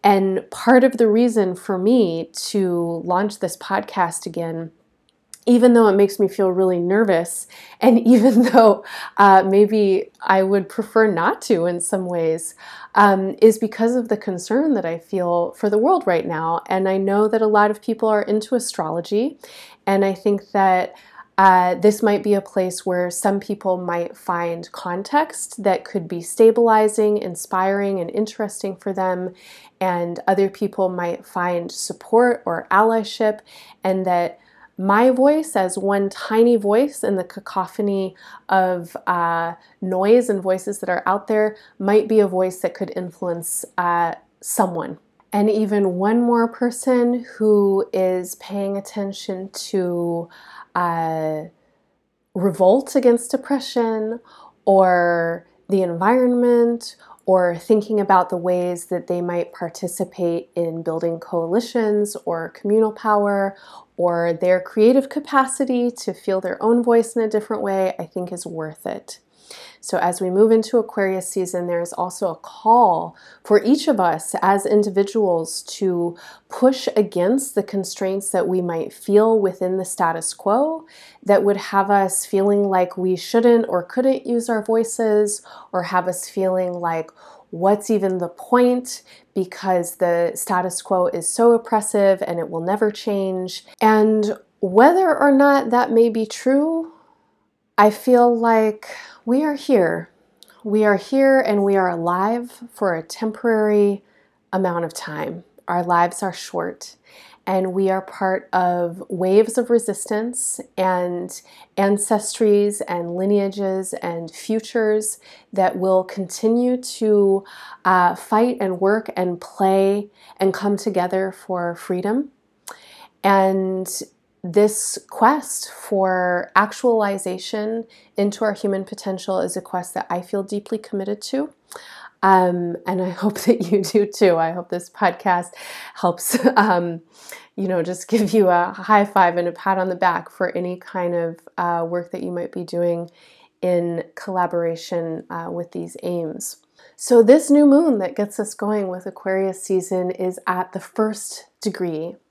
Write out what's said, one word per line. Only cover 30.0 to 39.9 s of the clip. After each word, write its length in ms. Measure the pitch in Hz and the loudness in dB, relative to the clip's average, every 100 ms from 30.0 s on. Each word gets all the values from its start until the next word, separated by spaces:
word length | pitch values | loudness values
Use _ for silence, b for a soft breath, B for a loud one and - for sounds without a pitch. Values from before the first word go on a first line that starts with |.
| 175 170 - | -4 -4 0
other 220 | 196 196 | 2 0
people 400 | 196 202 - 185 | -2 -6 -2 -2
might 340 | 180 175 170 | -2 -4 -6
find 480 | - 185 175 175 170 | -8 -4 -2 -2 -6
support 680 | - - - - 233 247 233 | -10 -10 -12 0 4 4 0
or 240 | - 170 - | -4 -6 0
allyship, 720 | 190 220 226 214 - 220 214 B B B B | 2 4 2 -4 -2 -2 -2 B B B B
and 220 | 190 190 | -2 -2
that 340 | 185 175 175 - b b b - | 0 0 -2 -8 b b b -6
my 340 | 190 208 247 | 2 4 4
voice 460 | 254 277 302 311 202 | 6 4 2 0 -2
as 220 | 185 190 | -2 -2
one 320 | 196 202 196 | -2 0 -2
tiny 460 | - - 220 240 233 | -6 -2 4 4 4
voice 460 | 202 214 285 - | 2 2 0 -2
in 140 | 214 196 | -4 -2
the 80 | |
cacophony 920 | 180 - - 196 180 - 208 196 185 B B B - | -4 -12 -8 -6 -6 -4 -4 -2 -6 B B B -2
of, 480 | 190 185 180 170 - - | 0 2 -2 -6 -10 -4
uh, 480 | 180 170 170 170 170 b b | -2 0 -2 -4 -8 b b
noise 480 | 190 | -4